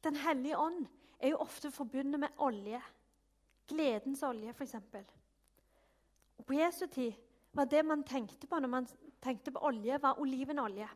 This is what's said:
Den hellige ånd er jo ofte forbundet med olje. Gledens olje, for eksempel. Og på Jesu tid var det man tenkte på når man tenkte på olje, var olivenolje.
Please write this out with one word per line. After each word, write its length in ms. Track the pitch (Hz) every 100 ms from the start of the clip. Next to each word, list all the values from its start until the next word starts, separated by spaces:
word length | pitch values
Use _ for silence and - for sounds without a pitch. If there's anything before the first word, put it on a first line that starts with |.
Den 140 | 320 294
hellige 380 | 294 285 262 311
ånd 220 | 320 349 269 - - -
er 120 | 262
jo 80 | 311 302
ofte 260 | - 294
forbundet 480 | - 254 262 277 285
med 220 | 277 -
olje. 380 | 277 208 202 233 - - _ _ _ _ _ _ -
Gledens 520 | 311 302 214 269 269 285
olje, 240 | 233 214
for 160 | 240 269
eksempel. 400 | 226 196 202 202 - _ _ _ _ _ _ _ _ _ _ _ _
Og 80 | 226
på 140 | 277
Jesu 300 | 330 339 359
tid 240 | 269 240 208 - _ _ -
var 160 | 269
det 140 | 294 311
man 160 | 302
tenkte 480 | 277 262 214 - -
på 80 | 339
når 140 | 262
man 180 | 254 247 - - -
tenkte 320 | 254 240 - 262
på 80 |
olje, 380 | 302 233 208 277
var 180 | 277 -
olivenolje. 680 | 285 262 269 285 233 196 214